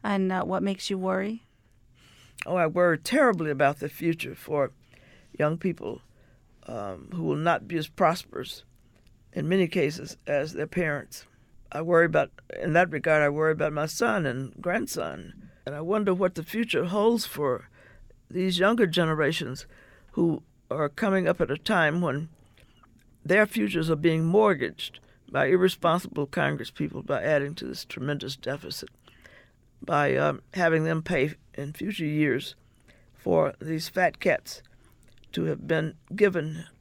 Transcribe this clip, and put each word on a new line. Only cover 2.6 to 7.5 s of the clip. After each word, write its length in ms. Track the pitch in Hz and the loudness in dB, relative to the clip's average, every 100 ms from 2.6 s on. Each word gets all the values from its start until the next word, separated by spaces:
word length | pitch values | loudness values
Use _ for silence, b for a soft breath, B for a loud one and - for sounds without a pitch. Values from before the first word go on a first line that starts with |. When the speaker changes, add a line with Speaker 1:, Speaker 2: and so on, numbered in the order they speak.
| 160 | 2
Speaker 2:
worry 320 | 175 175 160 | 4 4 4
terribly 520 | - 262 262 180 156 | 0 4 4 4 -2
about 300 | 139 139 143 | 4 4 2
the 80 | 143 | -8
future 460 | - 170 165 - | -2 -2 -2 -6
for 360 | - - 151 131 - b b b b b - | -12 -4 -2 -2 -4 b b b b b -2
young 180 | 151 165 | 0 0
people, 440 | 185 165 95 - _ b b b _ _ - | -4 -4 -8 -10 _ b b b _ _ -12
um, 420 | 117 101 90 65 | -8 -8 -10 -10
who 80 | 175 | -6
will 120 | 165 147 | -2 0
not 300 | 165 | 0